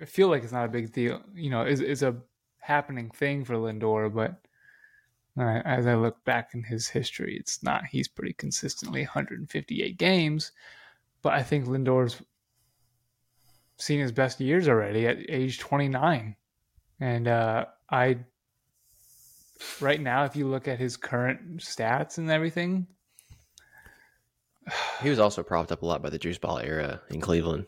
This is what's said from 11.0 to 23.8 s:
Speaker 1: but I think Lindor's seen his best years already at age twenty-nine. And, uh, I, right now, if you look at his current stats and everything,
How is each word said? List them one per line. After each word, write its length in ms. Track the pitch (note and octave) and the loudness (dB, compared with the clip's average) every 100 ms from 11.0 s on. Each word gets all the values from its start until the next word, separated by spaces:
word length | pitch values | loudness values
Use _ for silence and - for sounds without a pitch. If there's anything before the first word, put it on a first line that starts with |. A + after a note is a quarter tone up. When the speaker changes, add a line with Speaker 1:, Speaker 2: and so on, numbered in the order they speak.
| _ _ | _ _
Speaker 1:
but 100 | D3 | 0
I 80 | D3 | 0
think 240 | A#2+ D3 B2 | 2 -2 0
Lindor's 560 | C3+ C3 B2+ A#2+ - - _ _ _ _ _ _ _ _ _ _ _ _ _ _ _ | 0 4 4 4 0 -14 _ _ _ _ _ _ _ _ _ _ _ _ _ _ _
seen 220 | - D3 | -2 0
his 120 | C3+ | 2
best 280 | A#2 C3 - | 2 0 2
years 280 | C3 E3+ E3 | 2 4 6
already 380 | A2+ G2+ G#2+ A#2 | 4 4 2 2
at 120 | - - | 0 -2
age 300 | D3 C3 B2 | -2 -2 -4
twenty-nine. 800 | - C#3+ C#3 C3 D#3 D3 A2 G#2 _ _ _ _ _ _ | -2 0 2 2 2 2 -2 -12 _ _ _ _ _ _
And, 260 | B2+ A#2+ A#2 | -2 2 4
uh, 360 | A#2 A2+ A2+ - - _ | 4 4 2 -2 -10 _
I, 280 | C3 B2+ B2 B2 _ _ _ _ _ _ _ _ - - - _ _ - - | 2 4 2 -4 _ _ _ _ _ _ _ _ -20 -20 -20 _ _ -14 -2
right 200 | C#3 D3+ | 2 2
now, 240 | C3+ B2+ | 2 2
if 120 | C#3+ D3 | 2 0
you 100 | C3+ | -2
look 220 | C3+ C#3 | -2 -2
at 100 | B2 | -4
his 180 | B2+ B2 | -4 -4
current 600 | - A#2+ B2 - E3+ E3 | -4 0 0 -2 -8 -12
stats 600 | - - A2+ B2+ D3+ - | -10 -4 0 0 -2 -4
and 120 | D#3+ | 0
everything, 560 | D#3 E3 E3 F3 F#3+ F3+ _ _ _ _ - _ _ _ - | 2 2 -2 0 -2 -4 _ _ _ _ -20 _ _ _ -20